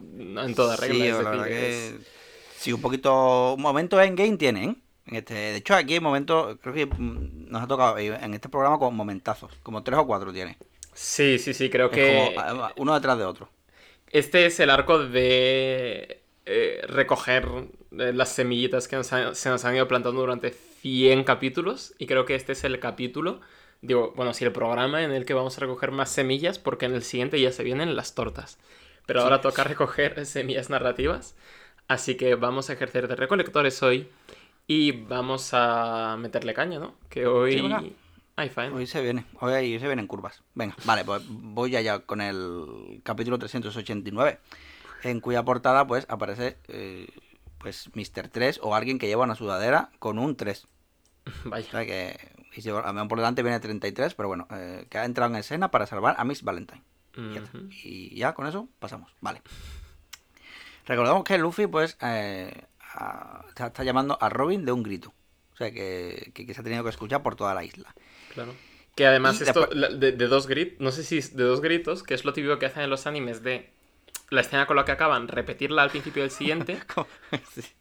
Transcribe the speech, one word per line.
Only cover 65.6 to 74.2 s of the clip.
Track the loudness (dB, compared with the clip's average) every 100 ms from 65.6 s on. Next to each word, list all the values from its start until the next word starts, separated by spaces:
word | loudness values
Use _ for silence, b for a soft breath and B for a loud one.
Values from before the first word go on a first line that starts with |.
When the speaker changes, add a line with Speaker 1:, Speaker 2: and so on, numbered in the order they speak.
| -8
Speaker 2:
que, | -6 -8 -6 -8 -10 -14
que, | -16 -14
que |
se | -10
ha |
tenido | -6 -4
que | -4
escuchar | -6 -4 -2
por | -2 -2
toda | -2
la | -2
isla. | -6 -14 -20 -20 B B B
Speaker 1:
Claro. | -14 -14 -16 B B B 4
Que | 6
además | 8 6 4
Speaker 2:
Y |
Speaker 1:
esto, | 2 4
Speaker 2:
después | 4 2
Speaker 1:
la, | 0
de, | 2 2
de | 4 4
dos | 4 2
grit-, | -2 -2 -2
no | -4
sé | -4
si | -4 -4
es | -4 0
de |
dos | 2 2
gritos, | 2 0 -2 -6
que | -4
es | -4 -2
lo |
típico | -2 0 0
que | -2
hacen | -2
en | -4
los | -2 -4
animes | -6 -6 -6
de | -4 -6 -8 _ _ _ _ -16